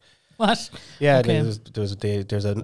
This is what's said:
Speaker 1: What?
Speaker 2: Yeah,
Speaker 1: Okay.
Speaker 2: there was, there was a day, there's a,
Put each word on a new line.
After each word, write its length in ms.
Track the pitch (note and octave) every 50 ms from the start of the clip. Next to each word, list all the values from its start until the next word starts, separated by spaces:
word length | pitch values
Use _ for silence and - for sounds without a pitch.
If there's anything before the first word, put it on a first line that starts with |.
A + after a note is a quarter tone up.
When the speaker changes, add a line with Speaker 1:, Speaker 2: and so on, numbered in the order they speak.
| _ _ _ _ _ _ _ -
Speaker 1:
What? 300 | A3+ G3 A#3 A3+ - - - - - - - -
Speaker 2:
Yeah, 200 | C#3+ D3 C#3 C3
Speaker 1:
Okay. 140 | B2 A#2+ A2+
Speaker 2:
there 80 | A2 A2+
was, 160 | A2+ G#2+ G#2+
there 220 | - - - A2
was 100 | G#2 G2
a 40 | G2+
day, 280 | G2 - G#2 G#2 G#2 G2
there's 200 | G2+ G#2+ G2+ G2+
a, 100 | G#2 G2 A2